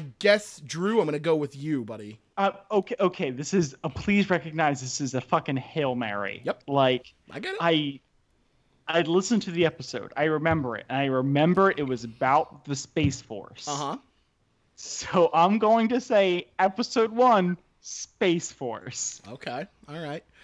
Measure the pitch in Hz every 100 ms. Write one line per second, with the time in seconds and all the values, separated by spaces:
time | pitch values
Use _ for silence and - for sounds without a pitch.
0 | 147 - 202 208 - - 147 160 196 226
1 | 156 147 160 160 139 135 151 143 113 110
2 | 104 107 _ - 196 196 - 214 - 240
3 | 180 - 151 127 151 196 147 - 160 -
4 | - 202 190 175 160 156 151 135 127 -
5 | 135 127 - 165 156 135 - 165 139 123
6 | 110 101 101 104 147 156 - 139 131 127
7 | - _ - - 359 392 170 160 143 139
8 | _ _ _ _ _ _ _ _ - 165
9 | 160 180 196 226 190 170 160 - 139 120
10 | 101 - 156 156 160 160 127 110 - 135
11 | 139 131 135 143 160 180 196 156 135 123
12 | 117 110 131 147 165 - - 139 - 165
13 | 147 135 - 104 - - - 143 143 269
14 | _ _ _ _ _ _ _ - - -
15 | - 185 165 160 180 214 214 226 226 247
16 | - 214 190 175 - - 190 196 240 247
17 | 220 226 254 214 180 175 _ _ - -
18 | - - 190 170 - - 127 107 - -
19 | - - 104 127 - 123 180 _ - 156
20 | 151 160 _ _